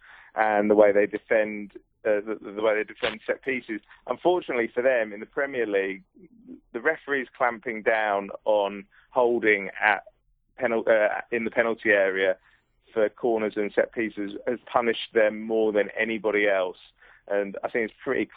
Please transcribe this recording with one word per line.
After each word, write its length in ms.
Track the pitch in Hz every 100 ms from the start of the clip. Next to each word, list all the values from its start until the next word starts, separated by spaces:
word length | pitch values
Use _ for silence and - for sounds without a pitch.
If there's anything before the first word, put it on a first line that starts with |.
| - - -
and 360 | - 107 104 104
the 40 |
way 180 | 104 104
they 140 | 101 104
defend, 680 | 104 - 113 107 107 101 - _ _ 113
uh, 140 | 104
the, 180 | 107 107
the 220 | 110 101
way 120 | 110 107
they 80 |
defend 360 | 104 110 117 107 -
set 160 | 131
pieces. 380 | 139 127 - 107 _ - -
Unfortunately 640 | 123 170 180 170 127 113
for 100 | -
them, 300 | 127 123 107
in 80 | 104
the 60 | 107
Premier 400 | - 139 131 107
League, 380 | 98 98 95 - _ - _ - - _
the 80 | 117
referee's 460 | 135 160 - 139 123 -
clamping 460 | 123 117 127 110
down 480 | 104 110 107 101 98 -
on 400 | - 107 98 101 98 _ _
holding 600 | 131 120 120 107 104 95 -
at 220 | 104 101 - _ _ _ _ -
penal-, 260 | 123 113 110
uh, 320 | 113 104 98 -
in 140 | 120
the 60 | 113
penalty 400 | 127 117 110 113
area 460 | 104 95 95 95 92 _ _ _ _ _
for 160 | 113 104
corners 460 | - 123 113 107 107
and 160 | 104
set 180 | - 110
pieces 400 | - 110 104 101 104 -
has 120 | 117 -
punished 460 | 131 117 110 -
them 300 | 117 107 107
more 300 | 110 113 110
than 180 | 104 101 -
anybody 500 | 110 110 107 104 104
else. 300 | 98 92 - - _ - - -
And 280 | 101 98 98
I 40 | 110
think 220 | 123 107
it's 80 | -
pretty 260 | - 123 107